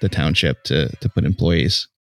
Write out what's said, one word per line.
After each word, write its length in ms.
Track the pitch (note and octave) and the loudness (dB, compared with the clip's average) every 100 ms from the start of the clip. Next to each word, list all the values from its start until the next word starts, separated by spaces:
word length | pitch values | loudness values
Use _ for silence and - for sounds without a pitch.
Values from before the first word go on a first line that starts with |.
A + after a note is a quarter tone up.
the 80 | G2 | -4
township 540 | - D2+ D#2+ D2+ C2+ | 0 0 0 0 -2
to, 260 | - C#2+ C2+ - | -2 -2 -2 -4
to 60 | - | -4
put 160 | - | 0
employees. 640 | D2 F#2+ E2 E2+ - - - _ | 0 0 2 2 0 -2 -6 _